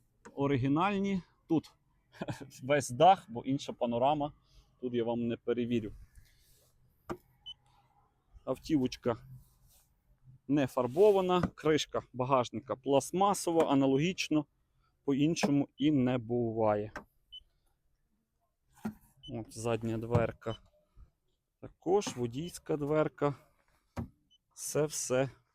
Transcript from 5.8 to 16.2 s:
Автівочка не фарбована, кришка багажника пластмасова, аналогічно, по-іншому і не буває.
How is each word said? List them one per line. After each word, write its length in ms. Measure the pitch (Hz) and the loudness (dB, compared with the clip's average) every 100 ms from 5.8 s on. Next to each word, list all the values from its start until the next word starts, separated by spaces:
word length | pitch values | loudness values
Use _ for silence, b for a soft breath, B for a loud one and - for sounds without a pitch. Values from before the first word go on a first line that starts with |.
| 104 - - b b b b b b _ _ _ - - _ _ - - _ _ _ _ _ _ _ - | -4 -10 -20 b b b b b b _ _ _ -14 -14 _ _ -20 -20 _ _ _ _ _ _ _ -14
Автівочка 720 | - 131 - 156 127 - 123 113 - 131 - _ _ _ _ _ _ _ - - - | -8 -8 -2 0 0 -2 -4 -4 -6 -20 -20 _ _ _ _ _ _ _ -20 -12 -2
не 180 | 143 131 | 0 0
фарбована, 760 | - 123 135 214 196 185 180 170 | 0 0 4 6 6 4 2 0
кришка 480 | - 151 156 - 117 - | -2 2 2 0 -6 -6
багажника 640 | 123 127 135 120 113 - 123 | -4 0 2 0 -4 -8 -6
пластмасова, 880 | 131 139 - 180 196 185 - 165 156 | 0 0 2 0 2 0 0 2 4
аналогічно, 720 | 135 139 135 165 180 - 151 147 _ _ _ _ _ | 4 4 2 0 -2 -2 -2 -2 _ _ _ _ _
по-іншому 640 | - 135 147 170 190 143 139 - | -2 2 2 2 2 2 0 -2
і 140 | 143 | 0
не 280 | 151 123 | 2 2
буває. 720 | 127 | 0